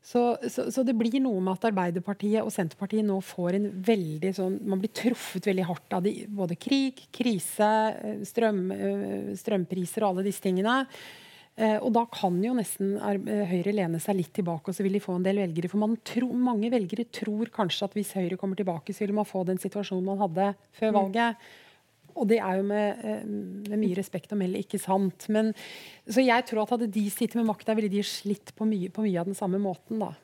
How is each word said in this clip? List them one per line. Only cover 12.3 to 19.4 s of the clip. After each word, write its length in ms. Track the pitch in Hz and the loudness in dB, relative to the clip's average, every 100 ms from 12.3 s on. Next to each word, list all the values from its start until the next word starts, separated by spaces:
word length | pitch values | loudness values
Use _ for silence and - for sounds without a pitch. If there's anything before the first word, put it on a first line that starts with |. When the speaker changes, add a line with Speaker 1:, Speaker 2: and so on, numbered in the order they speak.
| 175 | 2
Speaker 1:
jo 140 | 214 247 | 2 0
nesten 380 | 196 - 196 202 | -2 -2 -2 0
Ar-, 240 | 208 202 | 0 -2
eh, 240 | 202 208 196 | 0 -2 0
Høyre 300 | 180 180 208 | 0 0 0
lene 240 | 175 165 | 0 0
seg 160 | - 196 | 0 0
litt 160 | 165 | 0
tilbake, 380 | - 175 165 - | -2 -2 -2 -4
og 60 | 185 | -2
så 80 | 196 | 0
vil 100 | 196 | 0
de 80 | 196 | 0
få 140 | 180 | 0
en 80 | 185 | 2
del 80 | 202 | 2
velgere. 260 | 185 160 175 | 0 -2 -2
For 160 | 208 214 | 0 0
man 140 | 226 | 0
tro-, 320 | - 240 247 240 247 | -2 -2 0 2 2
mange 240 | 226 220 | 2 2
velgere 320 | 240 185 214 233 | 2 0 -4 -6
tror 400 | - 214 208 226 | -4 -4 -2 -4
kanskje 320 | - 190 - 196 | 0 0 0 -2
at 140 | 208 | -2
hvis 160 | 202 196 | -4 -2
Høyre 240 | 180 180 | -2 -2
kommer 160 | 196 190 | -4 -2
tilbake, 400 | 190 170 - 196 | -2 -2 -6 -4
så 80 | 208 | -2
vil 80 | 208 | 0
man 80 | 202 | 0
få 160 | 190 | 0